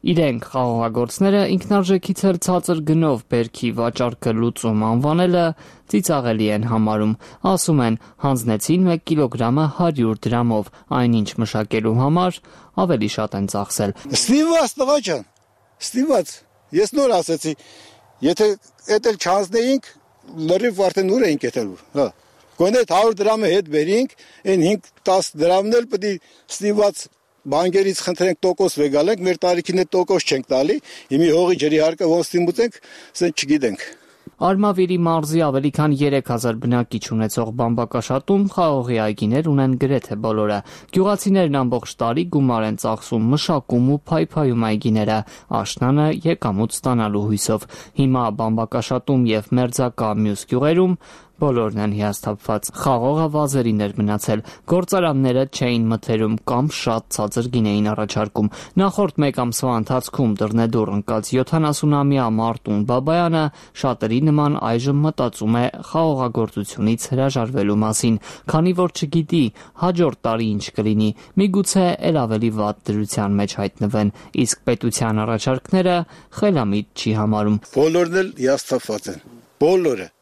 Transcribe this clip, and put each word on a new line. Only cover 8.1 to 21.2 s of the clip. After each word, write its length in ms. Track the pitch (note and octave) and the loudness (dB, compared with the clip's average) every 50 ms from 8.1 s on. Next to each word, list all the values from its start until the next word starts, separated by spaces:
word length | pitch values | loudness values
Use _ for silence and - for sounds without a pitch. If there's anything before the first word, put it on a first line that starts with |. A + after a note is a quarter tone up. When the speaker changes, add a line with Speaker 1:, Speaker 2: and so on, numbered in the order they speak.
| _ _ | _ _
Speaker 1:
հանձնեցին 680 | - C#3 C3+ B2 A2 A#2 A2 G#2 - - D#3+ F3+ F#3+ | -2 -2 0 0 0 -2 -2 -2 0 0 2 2 2
մեկ 180 | F3+ E3+ E3 _ - | 2 0 -2 _ -2
կիլոգրամը 580 | D#3+ D3+ C#3+ A#2+ - A#2+ A#2+ A#2 B2+ D3 D#3 D3+ | 0 0 0 0 0 -2 0 0 2 2 0 -2
հարյուր 460 | - - F3+ E3+ D3+ C3+ A#2 A2 A2 G2+ | 0 0 0 0 2 0 0 0 0 -2
դրամով, 520 | - - A#2+ A#2+ A#2+ A#2 A2+ G#2+ G2 - - - _ _ | -2 -2 0 0 0 0 0 -2 -2 -6 -14 -20 _ _
այնինչ 380 | C#3+ B2+ B2 A#2+ A#2 A2+ G#2 - - | -2 0 2 2 2 2 0 -2 -4
մշակելու 640 | - A2+ G#2+ - A2 G#2+ - - A2+ G#2+ A2+ A2 | -4 -4 -4 -2 -6 -4 -2 -2 -2 0 0 0
համար 440 | A#2+ C3 C#3+ D#3+ F3 F#3 F3+ F3 - _ - - - - - _ | 2 2 2 2 2 0 -2 -4 -6 _ -20 -20 -20 -20 -10 _
ավելի 320 | - F#3+ F3 D#3+ A2+ G#2+ G#2 | -4 0 0 0 0 -2 -4
շատ 280 | - - G#2+ G#2+ - G2 | -2 -4 -6 -4 -4 -4
են 60 | G2+ F#2+ | -4 -4
ծախսել։ 500 | - G2+ G2+ - - - G#2+ G2 G2+ - - C#4 - | -4 -6 -6 -6 -4 -2 -2 -4 -4 -8 -10 -6 -4
Speaker 2:
Ստիպված, 600 | - - - B3+ D4 D#4 E4 E4 E4 D4+ A3+ - | -4 0 2 2 2 2 2 2 0 0 -2 -2
տղա 200 | - C4 C4 D4 D4 | -4 0 0 0 0
ջան, 300 | A3 G3 D#3+ B2 G2 _ _ _ _ _ _ _ _ _ _ _ | 0 -4 -6 -6 -8 _ _ _ _ _ _ _ _ _ _ _
ստիպված։ 580 | - - - B3 C4+ D#4+ C4+ G#3 E3 - - - _ _ _ _ _ _ | -14 -6 -2 -2 0 2 2 0 0 -4 -12 -20 _ _ _ _ _ _
Ես 220 | - E3+ G#3+ G3 - | 0 0 0 2 0
նոր 240 | C#4+ C#4 B3 A3+ | 0 2 2 2
ասեցի, 420 | F3+ D#3+ - E3 D3+ - D#3+ D3 _ - - - - - - - _ _ _ _ _ | 0 0 -2 -4 -4 -2 -6 -6 _ -12 -20 -20 -20 -20 -20 -20 _ _ _ _ _
եթե 320 | C3 D3+ F3 - G#3+ G#3+ G3 - _ - _ _ - - G#3+ | 0 0 2 2 2 0 0 -2 _ -20 _ _ -4 -2 -2
էդ 140 | G#3+ A#3 A#3+ | 2 2 0
էլ 80 | G#3+ | -2
չանձնեինք, 800 | E3+ - F3 F#3 G3+ G3+ F3 G3 A#3 A#3 B3+ C4+ C4+ - - - _ _ _ _ _ _ - - D#3+ D#3 D#3 F3+ | 0 -2 0 0 0 0 0 -2 -2 0 0 0 -2 -2 -10 -20 _ _ _ _ _ _ -18 -10 -6 0 0 0
լրիվ 300 | F#3+ A3+ A#3+ F#3+ F#3 G3 | 2 2 -2 0 0 0
արդեն 320 | F3+ - G3 F#3+ F#3 G3+ | 0 0 0 0 2 2
ուր 140 | B3+ | 2